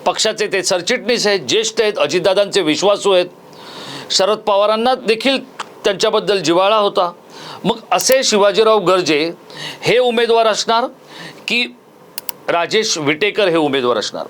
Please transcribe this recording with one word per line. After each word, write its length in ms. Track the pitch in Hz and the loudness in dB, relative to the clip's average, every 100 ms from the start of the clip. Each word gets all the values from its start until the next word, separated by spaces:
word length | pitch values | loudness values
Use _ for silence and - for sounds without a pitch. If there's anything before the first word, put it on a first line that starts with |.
पक्षाचे 420 | 185 170 220 214 202 | -2 0 -2 -2 -2
ते 160 | 190 | -2
सरचिटणीस 640 | 180 185 175 247 196 233 196 | 0 -2 -2 -4 -2 0 2
आहेत, 140 | 202 | 0
ज्येष्ठ 400 | 127 185 220 - | 0 -2 0 0
आहेत, 120 | 214 202 | 0 0
अजितदादांचे 600 | 196 175 196 190 202 196 | 0 2 2 2 2 0
विश्वासू 520 | 156 147 190 202 202 | 0 2 2 2 2
आहेत. 140 | 185 180 - - - - - - - - | 2 2 -8 -20 -20 -18 -16 -14 -14 -4
शरद 280 | - 190 214 | 0 2 0
पवारांना 560 | 214 196 208 220 240 | 0 2 2 2 0
देखील 500 | 254 247 226 254 269 - - - - | 0 0 0 0 -2 -4 -16 -16 -4
त्यांच्याबद्दल 540 | 214 190 220 208 180 202 | -2 0 0 0 0 -2
जिव्हाळा 380 | 156 170 190 220 | 0 2 2 2
होता. 360 | 202 190 175 175 - - - - | 2 0 -2 -6 -20 -20 -18 -6
मग 140 | 185 226 - | -4 -4 -2
असे 340 | 180 - 262 | 0 2 2
शिवाजीराव 560 | 262 214 202 196 220 220 | 2 2 2 4 4 4
गर्जे 520 | 180 185 180 147 165 170 - - - - | 2 0 2 0 -2 -8 -18 -16 -14 -6
हे 160 | 151 226 | 0 2
उमेदवार 480 | 247 233 233 226 226 | 2 0 2 2 2
असणार 380 | 196 - 226 254 - - - - - - | 0 0 0 -2 -8 -20 -18 -18 -14 -4
की 180 | 233 247 - - - - - - - - | -4 -4 -8 -20 -20 -20 -14 -14 -10 -4
राजेश 500 | 165 160 202 214 165 | -2 0 -2 -2 -2
विटेकर 500 | 143 151 208 208 196 | -2 0 0 2 2
हे 80 | 165 | 2
उमेदवार 400 | 147 135 123 110 | 2 0 0 0
असणार? 300 | 95 85 | -2 -8